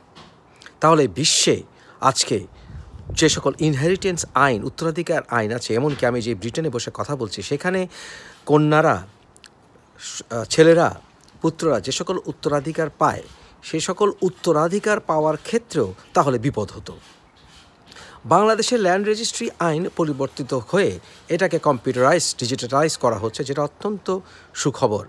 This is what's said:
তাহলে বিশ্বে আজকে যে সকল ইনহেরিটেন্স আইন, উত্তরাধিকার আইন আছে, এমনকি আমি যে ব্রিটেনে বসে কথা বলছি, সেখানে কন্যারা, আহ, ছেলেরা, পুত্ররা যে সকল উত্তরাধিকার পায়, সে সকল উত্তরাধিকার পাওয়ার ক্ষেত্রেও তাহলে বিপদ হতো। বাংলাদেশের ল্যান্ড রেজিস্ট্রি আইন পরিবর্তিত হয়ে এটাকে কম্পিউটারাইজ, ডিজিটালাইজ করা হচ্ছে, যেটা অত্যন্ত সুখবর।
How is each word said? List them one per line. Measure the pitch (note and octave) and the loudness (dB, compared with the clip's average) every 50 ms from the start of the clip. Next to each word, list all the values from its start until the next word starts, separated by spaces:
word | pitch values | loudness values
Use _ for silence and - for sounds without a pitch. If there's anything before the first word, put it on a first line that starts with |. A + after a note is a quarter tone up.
| - _ - - - - - _ _ _ _ - - - - - | -20 _ -20 -20 -20 -20 -20 _ _ _ _ -20 -20 -20 -4 2
তাহলে | D3+ D#3 E3 D#3 C3+ G#2+ | 4 6 6 6 4 2
বিশ্বে | E2+ C3 D#3+ - - - - E3 A#2 F2+ F2+ - - - - - - - | 0 0 0 2 2 2 2 2 2 0 -2 -10 -20 -20 -20 -20 -6 0
আজকে | A#2+ C3+ - - - - B2+ G2 - - - - - - - - - - - - - - | 2 2 2 2 0 0 -2 -4 -4 -8 -18 -20 -20 -18 -18 -18 -18 -18 -18 -18 -14 -8
যে | - - D#3+ D3 | -2 2 2 2
সকল | - D3 - C#3 - - | 2 2 -2 -2 -2 0
ইনহেরিটেন্স | D#3 D#3 C#3+ B2+ D3 F3 F#3+ F#3 - F#3+ F3 D#3 - - - | 0 0 2 2 2 0 0 0 -2 -2 -4 -4 -4 -2 2
আইন, | B2+ C#3 C#3 A#2 G2+ B2 | 2 4 4 2 0 -2
উত্তরাধিকার | C3+ - - D#3+ E3 D#3+ F3 E3 - E3 C#3 - - | -6 -6 -4 -4 -4 -4 -4 -2 -2 -2 -2 -2 -2
আইন | B2 A#2 G#2+ G#2 | -2 0 0 -2
আছে, | A#2 A#2+ - - A2 | -2 -4 -4 -2 -2
এমনকি | A#2 C#3+ D3+ C#3 - C3 | 0 0 0 0 0 0
আমি | A#2+ B2 A#2+ | 0 0 0
যে | G#2+ A#2+ A2+ | -2 -4 -4
ব্রিটেনে | F2+ G2+ A#2+ - E3 D#3+ D3+ | -6 -6 -6 -6 -4 -4 -4
বসে | A#2+ A#2 - A#2+ - | -4 -6 -8 -8 -8
কথা | - G2+ - D3 | -8 -6 -6 -6
বলছি, | C3 A#2 G2 - G2+ | -6 -6 -6 -8 -8
সেখানে | F#2+ - D3 C#3+ - F3+ F#3+ F#3+ F#3 F3+ - - - - - - - - - - - | -6 -6 -4 -4 -2 -2 -2 -2 -4 -6 -8 -16 -18 -18 -18 -18 -20 -20 -20 -10 0
কন্যারা, | - D3 D3+ D3+ D3+ D3+ D#3 D#3+ D3+ A2+ F#2 F#2+ G2+ - _ _ _ - - - - _ _ _ _ _ _ _ _ _ - - - - - - - | 4 4 4 6 6 4 4 4 4 2 0 -4 -10 -18 _ _ _ -20 -20 -20 -20 _ _ _ _ _ _ _ _ _ -18 -16 -14 -14 -14 -10 -8
আহ, | A#2 A#2 A2 | -6 -6 -6
ছেলেরা, | - - D#3+ D#3 E3 E3 E3+ D#3 G#2 - - - - _ _ _ _ - - | 2 6 8 8 8 8 6 6 2 0 -4 -14 -20 _ _ _ _ -8 -4
পুত্ররা | - D#3+ D#3+ - E3 D#3+ C3 G#2 | -4 -4 -2 -2 -2 0 0 0
যে | - C3+ | -2 -4
সকল | - - F3 - F#3 E3 - | -6 -4 -4 -6 -6 -6 -6
উত্তরাধিকার | D#3+ C#3+ - - D3+ D3 C#3+ C#3 D#3+ D3+ E3 D#3+ C#3+ - - | -10 -8 -6 -4 -2 -2 -2 -4 -4 -6 -6 -6 -4 -2 0
পায়, | D#3 C3+ - F#2+ - - - - - - - _ | 0 0 0 -2 -8 -16 -20 -20 -20 -20 -20 _
সে | - - - D#3+ | -10 -6 -6 -4
সকল | - - - - - C3 - - | -4 -4 -2 0 0 0 2 0
উত্তরাধিকার | F#3+ F3+ F#3 - - F3 D#3 D3+ D#3+ E3+ F#3+ G#3 - G#3+ G#3 F#3 | -2 -2 -2 0 0 2 2 2 2 0 0 -2 0 0 0 0
পাওয়ার | - - D#3+ D#3 D3+ D#3 D3+ | 0 -2 0 2 2 0 0
ক্ষেত্রেও | D3+ - - A3 A#3 A3+ - - D3+ G#2+ F#2 F#2 - - - - | -2 -4 -4 -4 -4 -4 -4 -2 -2 -2 -2 -4 -10 -10 -2 2
তাহলে | F3+ D3 C#3+ B2+ A#2 | 2 2 2 2 0
বিপদ | A2 - A#2+ A2 G2+ - | 0 -2 -2 -2 -4 -6
হতো। | - - - - - - - - - _ _ _ _ _ - - - - - _ _ _ _ - - - - - - - - | -8 -14 -16 -16 -18 -18 -20 -20 -20 _ _ _ _ _ -20 -20 -20 -20 -20 _ _ _ _ -20 -20 -20 -20 -20 -20 -8 0
বাংলাদেশের | A#2 D#3+ F#3+ G#3+ A3 A3 G#3 G#3+ - B3 A3+ | 2 4 4 6 4 4 2 2 0 0 2
ল্যান্ড | G3 F3 F3+ G3 G#3 | 2 2 2 2 0
রেজিস্ট্রি | G#3+ G#3+ A3 A3+ - - - A#3 - - - | -2 -2 -2 -4 -6 -6 -6 -8 -6 -4 -2
আইন | E3+ E3 D3+ D#3+ F#3 - - | -2 0 0 -2 -4 -4 -4
পরিবর্তিত | - E3 D3+ C#3+ C3 C3+ B2+ - - C3+ A#2+ C#3 | -2 -2 -2 -2 -4 -4 -6 -6 -8 -8 -4 -4
হয়ে | B2+ G#2+ - E3+ G3+ F#3 A#2 F2+ F2 - - - - - - | -6 -4 -2 0 0 0 0 -2 -6 -12 -20 -20 -16 -8 -4
এটাকে | E3 F3+ F#3+ E3+ F3+ D3+ | -2 0 0 0 0 0
কম্পিউটারাইজ, | - D#3 C3+ A2+ - C3 A#2+ B2 B2+ C#3 F3 E3 - - - - | 2 0 0 0 0 -2 2 4 4 4 4 4 0 -2 -4 -4
ডিজিটালাইজ | B2+ A2+ C3 - B2 A#2 C3 C#3+ D#3+ D#3+ - | -4 -4 -4 -4 -4 -2 0 2 2 0 0
করা | - - A#2+ A2 G2 | 0 0 0 0 0
হচ্ছে, | A2 A2 - - C#3+ | -4 -6 -6 -6 -6
যেটা | B2 C#3+ D3+ | -6 -4 -4
অত্যন্ত | D3 D3 - - - G#3 G#3+ F#3 - F#3+ F#3 F#3+ - - - - - - - | -4 -6 -6 -8 -6 -6 -6 -6 -4 -6 -6 -6 -6 -12 -20 -20 -20 -14 -8
সুখবর। | - - C#3+ - - C3+ A2 G#2 F#2+ - | -4 -2 -2 0 0 0 0 0 -2 -6